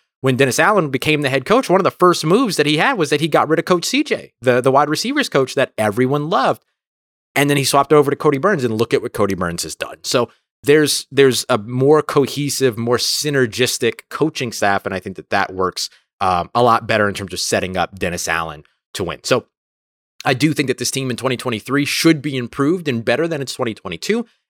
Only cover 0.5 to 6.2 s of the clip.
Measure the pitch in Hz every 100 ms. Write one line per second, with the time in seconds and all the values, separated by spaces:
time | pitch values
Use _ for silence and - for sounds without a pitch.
0.5 | 113 170 208 156 127 151 151 139 135 127
1.5 | 226 254 185 165 - 175 170 156 202 254
2.5 | 156 147 151 214 254 147 143 160 151 127
3.5 | 160 - 180 - 269 294 - - _ 123
4.5 | 123 127 131 147 151 226 285 247 147 131
5.5 | - 127 - 107 101 127 143